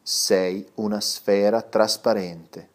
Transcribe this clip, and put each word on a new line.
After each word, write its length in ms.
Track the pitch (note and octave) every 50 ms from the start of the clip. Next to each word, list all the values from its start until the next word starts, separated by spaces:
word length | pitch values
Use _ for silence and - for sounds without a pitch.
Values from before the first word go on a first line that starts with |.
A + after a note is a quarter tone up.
sei 680 | _ - - - - - G#2+ F#2 F#2 F2+ F#2 G2+ G2+ - _
una 240 | - A2 G#2 G#2 G#2
sfera 600 | - - - - - - G2+ G2+ G2+ G#2+ A2 A2+
trasparente. 1080 | A2+ - - A2 G#2+ G#2+ - - - A#2+ A2 G#2 F#2 F2 E2+ E2 E2 _ - - E2 _